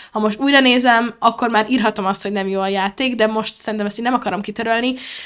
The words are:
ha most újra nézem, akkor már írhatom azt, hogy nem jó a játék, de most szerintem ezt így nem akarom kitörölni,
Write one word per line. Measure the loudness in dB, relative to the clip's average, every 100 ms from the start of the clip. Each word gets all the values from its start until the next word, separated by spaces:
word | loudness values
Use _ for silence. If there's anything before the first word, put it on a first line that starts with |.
| -8
ha | -2
most | -2 0
újra | 4 6
nézem, | 6 4 4 4 2 0
akkor | 0 2 0
már | 0 2
írhatom | 0 0 0 -2
azt, | -2
hogy | -4
nem | -4 -2
jó | -2
a | 0
játék, | 0 -2 -2 -2 0
de | 0
most | 0 -4 -8
szerintem | -6 -4 -4
ezt | -4
így |
nem | -2
akarom | -2 -2 -6
kitörölni, | -6 -6 -2 0 0 -4 -10 -14